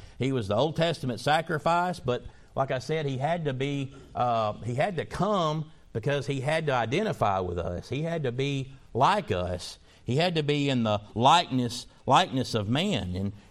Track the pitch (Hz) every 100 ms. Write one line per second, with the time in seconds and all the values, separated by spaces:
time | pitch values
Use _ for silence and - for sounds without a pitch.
0 | - - 131 131 98 104 151 156 170 160
1 | 131 110 - 156 165 156 165 170 180 175
2 | 127 120 - - - - 135 131 131 160
3 | 147 131 143 175 151 131 139 143 131 -
4 | - - 123 117 107 104 107 123 180 170
5 | 110 - 185 202 160 156 151 - - 117
6 | 139 143 135 139 131 160 156 127 117 143
7 | 214 - 110 95 90 87 87 87 - 131
8 | 165 170 135 120 139 139 131 - - 113
9 | 143 208 170 95 90 90 - - - -
10 | - 127 180 165 143 147 143 127 113 104
11 | 104 104 127 170 165 127 120 - - -
12 | - 143 185 131 120 117 101 135 196 147
13 | 90 90 98 - -